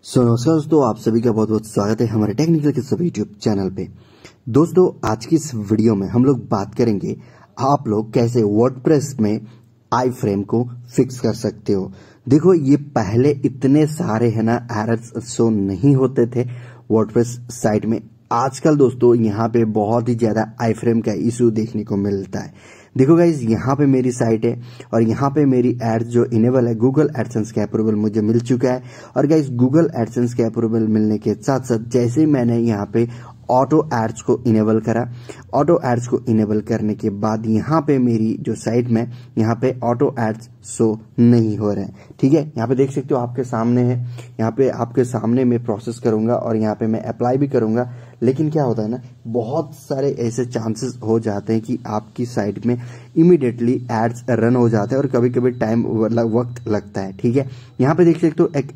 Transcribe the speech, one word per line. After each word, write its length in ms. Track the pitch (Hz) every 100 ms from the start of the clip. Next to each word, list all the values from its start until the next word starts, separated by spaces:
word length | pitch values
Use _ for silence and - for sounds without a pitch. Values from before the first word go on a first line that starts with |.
| -
So, 120 | 131
नमस्कार 360 | 120 117 135
दोस्तों, 340 | 160 156 160 127
आप 80 | 104
सभी 240 | - 113
का 120 | 120
बहुत-बहुत 340 | 110 107 110 107
स्वागत 340 | - 101 113
है 60 | 117
हमारे 280 | 113 104
technical 380 | 101 160 160 143
के 80 | 127
सभी 300 | 117 104 175
YouTube 280 | 104 101 -
channel 300 | 117 101 95
पे। 180 | 95 92 - - _ - _ -
दोस्तों, 600 | 117 170 170 180 - 110
आज 160 | 110 -
की 100 | 160
इस 180 | -
video 400 | 117 101 107 113
में 140 | 101 95
हम 160 | 113
लोग 240 | 135 123 101
बात 260 | 107 98
करेंगे 420 | - 117 98 - - - - - -
आप 280 | 139 143 113
लोग 240 | 104 110
कैसे 300 | 131 117 123
WordPress 800 | 104 104 123 127 - 151 123 -
में 200 | 107 107 - - _ _ _
iframe 500 | 117 127 123 110 101
को 260 | 101 113 123 - - -
fix 240 | 127 -
कर 120 | 117
सकते 400 | 107 110 - -
हो। 200 | 98 92 - - _ -
देखो, 260 | 151 170
ये 220 | 180 135 143
पहले 540 | - 120 95 113 139
इतने 560 | 143 - 123 135 143 151
सारे, 420 | 151 - 110 120
है 140 | 110
ना, 260 | 110 120 120
errors 540 | 110 110 113 - 117 113
show 220 | - 113
नहीं 460 | 110 98 92 139 135
होते 300 | 131 135 120
थे 180 | 117 123 - - - -
WordPress 340 | 107 107 120 117 - -
site 360 | - 113 107 107
में। 140 | 113 - _ _
आजकल 440 | 120 135 - 165 147
दोस्तों, 380 | 127 120 120
यहाँ 340 | 117 110 101 113
पे 160 | 117
बहुत 440 | 110 107 104 120 120
ही 60 |
ज़्यादा 420 | 113 113 107 107 -
iframe 440 | 117 110 117 113 110
का 60 |
इशू 380 | 98 107 120 117
देखने 340 | 110 110 110
को 120 | 104 101
मिलता 440 | 101 98 92 98
है। 140 | 92 - - - - -
देखो 200 | 131 170
guys, 260 | 170 151
यहाँ 340 | 117 110 127 135
पे 100 | 143
मेरी 260 | 131 127
site 320 | 120 117 113
है 180 | 117 123 - - -
और 80 | 113
यहाँ 280 | 113 113 139
पे 140 | 147
मेरी 340 | 143 127 123 120
ads 240 | 117 113 117
जो 180 | 120
इनेबल 420 | 120 117 117 131 120
है, 120 | 110
Google 340 | 123 139 151 117
AdSense 300 | 110 113 107
का 120 | -
approval 320 | 104 110 110
मुझे 260 | 107 107 110
मिल 200 | 104 117
चुका 320 | 120 123 123
है। 100 | 127 123 - - 139
और 100 | 139
guys, 240 | 160 135
Google 360 | 123 127 151 160 123
AdSense 340 | 110 120 120
के 80 | 120
अप्रूवल 460 | 113 110 110 113 107
मिलने 300 | 107 107 104
के 160 | 107
साथ-साथ 440 | 104 - 135 123 117
जैसे 420 | 113 127 120 123
ही 60 | 156
मैंने 320 | 135 120 117
यहाँ 320 | 117 104 101
पे 160 | 110 117 - - - -
auto 380 | 127 131 151 156
ads 280 | 117 113 -
को 180 | - 123 120
enable 340 | 110 107 110
करा, 320 | 110 113 123 - - - -
auto 260 | 131 147 170
ads 220 | 127 120 120
को 140 | - -
enable 320 | 110 104 107
करने 340 | 104 110 107
के 160 | 101 110
बाद 360 | 101 107 110 110
यहाँ 340 | 110 123 160
पे 180 | 147 139
मेरी 380 | 123 113 110 -
जो 140 | -
site 340 | 110 - 117 120
में 240 | 113 120 - - -
यहाँ 200 | 110 117
पे 180 | 127 127
auto 320 | 117 120 143 -
ads 320 | 110 110 - -
show 360 | - - 113 107 - -
नहीं 400 | 120 120 110 104
हो 140 | 104
रहे 120 | 98
हैं। 100 | 95 - - -
ठीक 120 | 135
है, 200 | 156 151 113
यहाँ 120 | 117
पे 60 |
देख 160 | 131 139
सकते 240 | 143 131
हो, 60 | 131
आपके 240 | 120 123
सामने 360 | 123 113 117 123
है, 240 | 123 123 - - - -
यहाँ 120 | 113
पे 160 | 113 131
आपके 360 | - 117 131
सामने 400 | 120 120 110 120
मैं 200 | 127 120
process 340 | 120 101 120 117
करूँगा 360 | 123 107 110
और 220 | 120 117 110
यहाँ 180 | 107
पे 120 | 104 113
मैं 160 | 110
apply 340 | 117 - 120 135
भी 120 | 143
करूँगा। 460 | 135 110 113 - - - -
लेकिन 280 | 117 131 156
क्या 120 | 156
होता 200 | 131 110
है 60 | 107
ना, 120 | 123 - - 117
बहुत 480 | 117 110 156 156
सारे 360 | - - 139 139
ऐसे 340 | 131 120 120
chances 540 | 120 113 113 110 127 123
हो 180 | 107 113
जाते 320 | 110 101 101
हैं 100 | 113
कि 160 | 110 123 -
आपकी 400 | 107 - - 120
site 400 | 117 104 101 117
में 120 | 123 - - - -
immediately 680 | 170 175 127 120 120 123 123
ads 340 | 113 117 120 -
run 260 | 113 113 123
हो 120 | 117
जाते 260 | 113 101
हैं 80 | 135
और 60 | 139
कभी-कभी 420 | 120 123 123 127
time, 360 | 123 110 117 - 110
मतलब, 320 | 110 117 113 113
वक्त 320 | 120 - 113
लगता 320 | 104 - 104
है। 120 | 95
ठीक 240 | 95 120 127
है, 120 | 131 - - -
यहाँ 140 | 131
पे 100 | 165
देख 160 | 170 165
सकते 220 | 165 151
हो, 100 | 170 143
एक 160 | 139